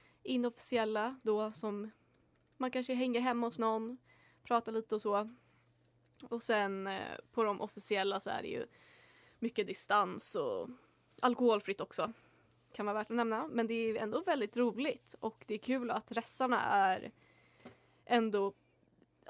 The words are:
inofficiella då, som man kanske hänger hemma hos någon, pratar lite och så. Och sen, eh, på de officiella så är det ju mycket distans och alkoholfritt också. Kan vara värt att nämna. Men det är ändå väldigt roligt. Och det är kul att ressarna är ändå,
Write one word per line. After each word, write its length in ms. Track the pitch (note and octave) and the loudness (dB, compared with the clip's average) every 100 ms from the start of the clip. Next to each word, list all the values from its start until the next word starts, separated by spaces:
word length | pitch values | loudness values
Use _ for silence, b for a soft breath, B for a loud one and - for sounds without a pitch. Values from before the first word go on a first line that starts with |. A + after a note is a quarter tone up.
| b b | b b
inofficiella 960 | - B3+ A#3+ - - A#3+ G#3+ G#3+ A#3 C4 | -2 0 0 -4 -2 0 0 0 -2 -2
då, 280 | A3 G#3 G#3+ | 0 0 0
som 400 | G#3+ G#3+ G#3 A3 - b b _ _ _ _ | -4 -6 -4 -8 -14 b b _ _ _ _
man 140 | B3+ | -4
kanske 220 | B3+ B3 | -2 -2
hänger 280 | B3 B3+ A#3 | 0 2 2
hemma 260 | B3+ A#3+ A#3+ | 2 2 -2
hos 100 | A#3+ | 0
någon, 400 | A3 A3 A3+ B3+ b b b b | 0 2 -2 -10 b b b b
pratar 280 | - A#3 A3+ | 0 0 2
lite 240 | A3 A3 G#3+ | -4 -2 -2
och 60 | |
så. 280 | G#3 G3+ G#3+ B3 B B B _ _ _ _ - B3+ | 2 2 0 -8 B B B _ _ _ _ -20 -8
Och 140 | A#3 | -6
sen, 440 | - G#3+ G3 F#3+ F#3+ | 0 2 2 -2 -4
eh, 140 | F#3+ - - - | -4 -6 -8 -6
på 120 | - | 0
de 180 | G#3+ G3+ | 0 0
officiella 580 | G#3 - - G3+ G3 G3 | -4 -8 -2 0 2 0
så 100 | - | -2
är 120 | - | -4
det 60 | - | -4
ju 180 | - - B B B B B B B | -6 -6 B B B B B B B
mycket 280 | A#3 - F#3+ | -4 -2 -2
distans 680 | F#3+ - G#3 F#3 G3 - F#3 | -4 2 4 4 0 -2 0
och 340 | C3+ F#2+ E2+ - b b b - | 0 -2 -4 -10 b b b 0
alkoholfritt 600 | B3 A#3+ B3 G#3 - G3 | 0 4 4 4 0 -6
också. 320 | - - - - b b b _ _ | -4 -4 -4 -6 b b b _ _
Kan 120 | - G#3 | -6 -2
vara 80 | G#3+ | -2
värt 120 | A3 | -2
att 40 | A#3+ | 0
nämna. 320 | A3+ A3 D#4 | 2 0 0
Men 200 | A#3+ A3+ | 0 0
det 60 | |
är 220 | A3+ A3+ A3 | 2 0 0
ändå 260 | G#3+ A#3+ | 0 0
väldigt 360 | F4+ D4 G#3+ A#3 | 2 0 0 2
roligt. 580 | B3 G#3 D4 - - - | 2 2 -2 -4 -12 -8
Och 240 | A3+ - - | -8 -8 -6
det 60 | |
är 40 | G#3+ | -4
kul 340 | - C4 A#3+ | 0 -2 0
att 200 | G#3+ - | -4 -4
ressarna 500 | A3+ - - C4 A#3+ | -6 -4 -2 2 2
är 500 | - G3+ F#3+ F#3 - - B B B B B B B B - | 4 4 4 2 -4 -14 B B B B B B B B 2
ändå, 480 | A#3+ A3 G3+ G3 - _ _ _ _ _ _ | 2 4 2 0 -2 _ _ _ _ _ _